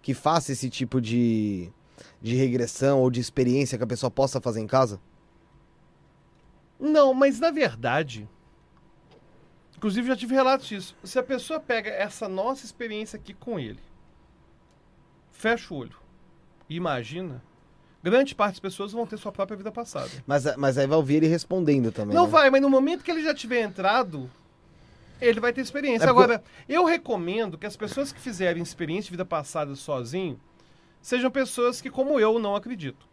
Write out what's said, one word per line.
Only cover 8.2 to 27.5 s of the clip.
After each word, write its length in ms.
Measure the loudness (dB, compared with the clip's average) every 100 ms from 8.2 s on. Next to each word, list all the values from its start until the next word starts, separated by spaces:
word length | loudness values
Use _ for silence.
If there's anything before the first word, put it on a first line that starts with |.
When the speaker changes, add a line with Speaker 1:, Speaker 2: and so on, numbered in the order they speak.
| -16 _ _ _ _ _ _ _ _ -20 _ -20 _ _ _ -8
Speaker 2:
inclusive 300 | -4 -2 -2
já 80 | -4
tive 180 | 0
relatos 340 | 2 4 2 -2
disso. 280 | -12 -12 -18
Se 160 | -6 -6
a 40 |
pessoa 360 | -4 -6 -6 -10
pega 300 | -2 -4 -4
essa 380 | -6 -6 -6 -8
nossa 380 | -4 -4 -4 -10
experiência 520 | -12 -10 -8 -10 -14
aqui 160 | -16
com 260 | -16 -8 -8
ele, 200 | -8 -12 -20 -20 -20 _ _ _ _ _ _ _ _ _ _ _ _
fecha 420 | -6 -2 -2 -4
o 40 | -12
olho 180 | -12 -16 -20 _ _ _ _ _ _
e 60 | -6
imagina, 680 | -4 -4 -6 -10 -10 -12 -18 _ _ _ _ _
grande 300 | 2 2 2
parte 200 | 0 -2
das 60 | -2
pessoas 320 | -10 -8 -8
vão 140 | -6 -8
ter 120 | -8
sua 140 | -12
própria 260 | -6 -6 -6
vida 140 | -10
passada. 380 | -10 -10 -10 -10 -12 -2
Speaker 1:
Mas, 300 | 0 0 2
mas 200 | 2 2
aí 100 | 4
vai 100 | 4
ouvir 180 | 4 4
ele 120 | 4
respondendo 640 | 2 -2 0 4 4 2
também, 240 | -2 2 4
Speaker 2:
Não 100 | 6
Speaker 1:
né? 60 |
Speaker 2:
vai, 180 | 8 8
mas 120 | 6
no 80 | 6
momento 340 | 4 2 -2
que 80 | -4
ele 100 | -2
já 100 | -2
tiver 280 | -4 -2 -2
entrado, 680 | -2 -2 0 0 -2 -8 -12 -16 _ _ _ -20 -20 -20 -20 0
ele 200 | 2 2
vai 140 | 0
ter 80 | -2
experiência. 440 | -6 -4 0 4 6
Speaker 1:
É 20 |
porque 160 | 8
Speaker 2:
Agora, 200 | 8 4 -4 -20 -2
eu 160 | 2 4
recomendo 720 | 2 -2 -4 -2 -4 -4